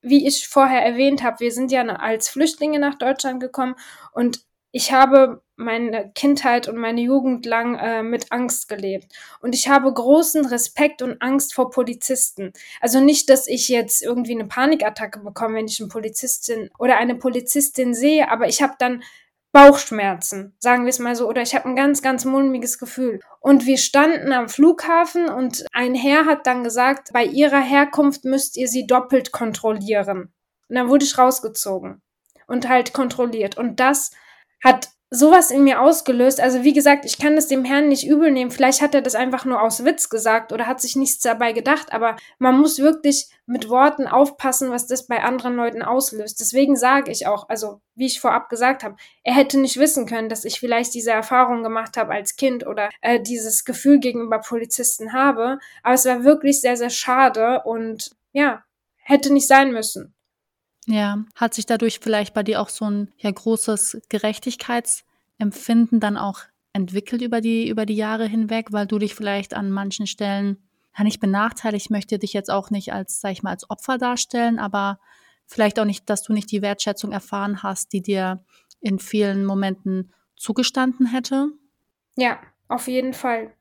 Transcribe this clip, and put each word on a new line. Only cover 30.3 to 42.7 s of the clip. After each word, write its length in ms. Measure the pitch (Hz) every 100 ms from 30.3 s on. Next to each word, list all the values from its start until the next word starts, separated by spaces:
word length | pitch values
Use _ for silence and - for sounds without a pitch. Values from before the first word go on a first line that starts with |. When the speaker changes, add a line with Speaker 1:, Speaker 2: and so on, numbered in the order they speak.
| _ _ _ _
Speaker 1:
Und 60 |
dann 140 | 247 247
wurde 160 | 277
ich 120 | 277 -
rausgezogen 840 | 254 262 220 - 208 190 185 196 _ _ _ _
und 220 | _ 247 247
halt 240 | 254 240
kontrolliert. 640 | 269 254 254 240 226 196 -
Und 220 | 233 220
das 320 | 262 285 - - _ _ _ _
hat 260 | 262 254 - _ _
sowas 420 | 240 294 359 330
in 120 | 262
mir 160 | 277 247
ausgelöst. 600 | 277 320 - 247 254 262
Also 220 | 254 254
wie 100 | 262
gesagt, 320 | 285 285 285
ich 120 | - -
kann 200 | 294 311
es 100 | 302
dem 160 | 262
Herrn 240 | 254 277 294
nicht 180 | 277
übel 240 | - 294 320
nehmen. 220 | 262 247
Vielleicht 300 | 247 262 269
hat 120 | 294
er 80 | 285
das 140 | 254
einfach 300 | 214 254 254
nur 160 | 262 240
aus 240 | 220 220
Witz 240 | 254 320 -
gesagt 420 | 226 226 220 220
oder 160 | 233 233
hat 140 | 247
sich 160 | 247 277
nichts 240 | 262 -
dabei 300 | 247 220 233
gedacht. 400 | 226 262 302 -
Aber 240 | 220 226 226 - _
man 200 | 254 262
muss 200 | 302